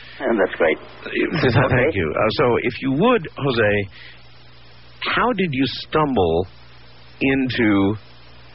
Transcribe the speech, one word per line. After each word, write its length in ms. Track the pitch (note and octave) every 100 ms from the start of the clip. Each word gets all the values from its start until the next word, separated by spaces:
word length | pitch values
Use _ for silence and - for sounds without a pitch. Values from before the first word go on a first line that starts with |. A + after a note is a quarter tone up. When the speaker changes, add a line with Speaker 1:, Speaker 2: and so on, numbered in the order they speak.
| - - B2
Speaker 1:
And 100 | A2+
that's 140 | F#2 -
great. 200 | D#2+ D#2
Speaker 2:
uh, 280 | - - -
th-, 160 | - - E3+
th-, 120 | C3+
thank 400 | C#3+ C3 B2+ C3+
Speaker 1:
Okay. 40 | G2+
Speaker 2:
you. 100 | D#2+
Uh, 200 | - G#2+ G#2+
so, 40 | C3 A2
if 180 | A#2+ -
you 100 | C3+
would, 360 | C3+ A3 A#3+ D3+ -
Jose, 360 | C#3 A#2 G#2 G#2 G2 - - - - - - - - - - - -
how 180 | - A3+
did 180 | G#3 F#3
you 120 | C3 C#3 - -
stumble 600 | D#3 D3 A#2+ E2+ E2 F#2+ - - - - - - -
into 760 | C3+ C3+ C3 A#2 A2+ G2+ G2 G#2 - - - - -